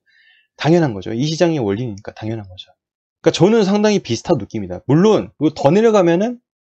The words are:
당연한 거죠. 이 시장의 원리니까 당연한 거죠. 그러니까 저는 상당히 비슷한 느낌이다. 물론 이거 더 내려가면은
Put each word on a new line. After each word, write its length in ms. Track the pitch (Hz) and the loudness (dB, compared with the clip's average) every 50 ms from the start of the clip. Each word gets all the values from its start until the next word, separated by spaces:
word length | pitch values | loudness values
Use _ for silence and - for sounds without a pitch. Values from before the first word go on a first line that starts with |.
| _ _ _ _ _ _ _ _ _ _ _ | _ _ _ _ _ _ _ _ _ _ _
당연한 380 | - - 147 170 175 160 131 104 | -4 0 2 4 4 2 0 -2
거죠. 180 | 95 87 98 110 | -6 -8 -8 -6
이 140 | 117 139 | -4 -4
시장의 320 | 156 160 156 180 170 160 147 | -4 -2 0 0 0 0 0
원리니까 540 | 113 98 98 107 127 117 101 98 - - - | -2 -2 -2 -2 -4 -6 -10 -12 -14 -18 -16
당연한 340 | - 110 107 117 110 101 92 | -12 -10 -10 -8 -10 -12 -14
거죠. 240 | 92 - - - _ _ _ _ _ _ _ _ _ _ | -18 -20 -20 -20 _ _ _ _ _ _ _ _ _ _
그러니까 180 | - 160 - - | -4 -4 0 2
저는 260 | 160 208 233 233 196 | 2 2 2 2 2
상당히 340 | 180 202 208 208 214 208 185 | 0 0 0 0 0 0 0
비슷한 400 | - - 117 - - - 170 113 | -2 -4 -6 -6 -4 -2 -4 -4
느낌이다. 420 | 98 - - 110 98 90 87 - - | -4 -6 -10 -10 -10 -10 -10 -8 -2
물론 440 | - 143 160 190 220 202 131 92 - - - | 0 2 4 4 4 2 2 0 -6 -6 -4
이거 100 | 143 156 147 | -2 -2 -2
더 160 | - - 139 | 0 2 2
내려가면은 680 | 175 208 226 233 214 202 180 170 165 180 208 247 247 240 _ _ _ _ _ _ | 4 4 4 4 4 4 4 4 2 2 0 -2 -6 -8 _ _ _ _ _ _